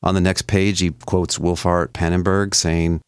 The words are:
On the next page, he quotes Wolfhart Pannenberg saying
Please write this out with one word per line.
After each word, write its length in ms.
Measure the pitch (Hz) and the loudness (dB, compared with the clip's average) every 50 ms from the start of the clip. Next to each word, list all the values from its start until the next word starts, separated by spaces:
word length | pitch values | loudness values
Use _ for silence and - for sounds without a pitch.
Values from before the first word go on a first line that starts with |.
| - | 0
On 120 | 87 92 | 0 2
the 60 | 95 | 2
next 220 | 90 92 92 - - | 2 2 0 0 -4
page, 380 | - - 98 95 101 101 87 | 0 0 2 2 2 0 0
he 100 | 90 87 | 0 -2
quotes 480 | 73 - - - - 92 90 80 - - | -2 -4 -8 -2 -2 0 0 0 -4 -2
Wolfhart 540 | 73 85 87 85 - 90 87 87 85 - _ | -2 -2 -2 0 0 0 2 2 0 -2 _
Pannenberg 600 | - 90 82 85 92 90 92 95 98 101 98 95 | -4 -2 0 0 0 0 0 0 0 0 0 -2
saying 460 | - - 87 82 82 82 82 85 82 - | -2 0 0 0 2 2 0 0 -2 -4